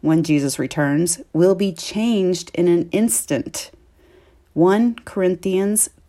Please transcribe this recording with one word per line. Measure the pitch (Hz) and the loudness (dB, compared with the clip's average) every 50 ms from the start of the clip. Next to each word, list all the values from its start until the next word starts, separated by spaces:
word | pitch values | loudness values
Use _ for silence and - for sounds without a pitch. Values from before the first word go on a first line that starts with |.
when | - 151 160 165 | 0 2 2 2
Jesus | 151 156 151 143 139 139 - - | 2 2 2 2 0 0 -2 -4
returns | 131 135 - - 147 139 143 151 175 175 - - 277 - - | -6 -4 -2 -2 0 0 2 0 0 0 -2 -6 -8 -4 0
will | 160 175 190 190 | 2 4 4 4
be | 180 202 196 170 | 2 0 -4 -4
changed | - - - - 208 220 240 226 202 185 180 185 175 - - - | -6 -10 -8 -6 -4 -2 0 0 0 0 0 -2 -2 -6 -6 -4
in | - 175 175 | 0 2 2
an | 175 175 165 170 | 2 2 0 -2
instant. | - 202 220 233 - - - - 196 175 - - - - - - - - _ _ _ _ _ _ _ _ _ _ _ _ _ _ - | -2 0 0 0 0 -2 -4 -4 -4 -4 -4 -6 -10 -14 -14 -16 -18 -20 _ _ _ _ _ _ _ _ _ _ _ _ _ _ -2
One | 156 165 185 196 220 233 240 226 - - | 2 2 4 4 4 2 2 0 -4 -8
Corinthians | - - 208 190 185 185 170 - 190 185 185 196 202 208 214 - - - _ _ | -10 -4 -2 0 0 0 -2 -2 -2 0 0 0 0 0 0 -2 -4 -6 _ _